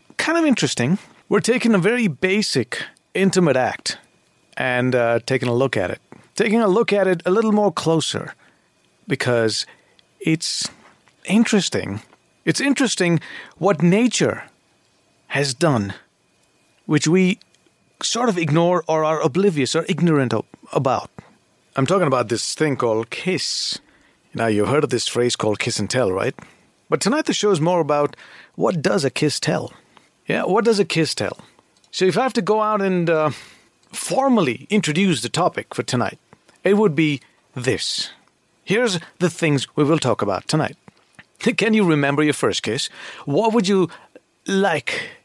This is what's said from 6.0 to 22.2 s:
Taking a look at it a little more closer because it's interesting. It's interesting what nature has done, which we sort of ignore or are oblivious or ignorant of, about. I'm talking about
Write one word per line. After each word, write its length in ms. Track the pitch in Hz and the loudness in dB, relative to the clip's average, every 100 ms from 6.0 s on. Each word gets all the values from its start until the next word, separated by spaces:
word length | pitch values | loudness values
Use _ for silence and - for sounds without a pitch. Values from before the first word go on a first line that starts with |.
| _ - _ | _ -20 _
Taking 260 | - 220 226 | -2 0 2
a 80 | 208 | 4
look 240 | 202 - | 2 2
at 140 | 202 190 | 2 2
it 160 | 175 180 | 0 0
a 40 | |
little 220 | 208 220 | 0 2
more 200 | 208 202 | 2 2
closer 640 | - 156 165 - 107 - - _ _ _ _ _ _ - | 0 0 0 0 -6 -8 -16 _ _ _ _ _ _ -6
because 600 | 139 127 120 110 - - - _ _ _ _ | -4 0 2 0 -2 -10 -16 _ _ _ _
it's 480 | - 160 - - - - - _ _ _ | -2 -2 -4 -8 -8 -12 -20 _ _ _
interesting. 760 | - 214 - 202 - 98 98 101 - _ _ _ | 0 2 4 2 0 -4 -4 -8 -12 _ _ _
It's 160 | 165 - | -4 -2
interesting 600 | 277 262 247 - 175 165 - - - - | 0 0 0 0 0 0 -2 -18 -20 -2
what 240 | 202 156 | 0 2
nature 640 | 175 202 247 - 123 95 - _ _ _ _ _ _ _ _ | 4 4 2 2 0 -2 -10 _ _ _ _ _ _ _ _
has 260 | 139 139 | -4 -4
done, 400 | 120 165 120 98 - _ _ _ _ _ _ _ _ - | 0 2 2 -2 -8 _ _ _ _ _ _ _ _ -2
which 200 | 151 156 | 0 4
we 320 | 190 185 220 _ _ _ _ _ _ | 4 2 0 _ _ _ _ _ _
sort 260 | - 226 247 | -6 0 0
of 100 | 175 | 0
ignore 460 | 160 160 170 180 - | 0 2 2 0 0
or 180 | 156 | 0
are 160 | 156 151 | 0 0
oblivious 540 | 147 156 196 151 123 | 0 2 2 2 0
or 100 | 160 - | -2 -2
ignorant 440 | 151 170 147 123 | 0 2 2 2
of, 120 | 110 - - - | -2 -4 -14 -4
about. 380 | 156 127 113 - - - _ _ _ _ 135 | -2 0 -2 -6 -20 -20 _ _ _ _ -4
I'm 100 | 135 | 0
talking 200 | 190 156 | 2 2
about 220 | 127 | 0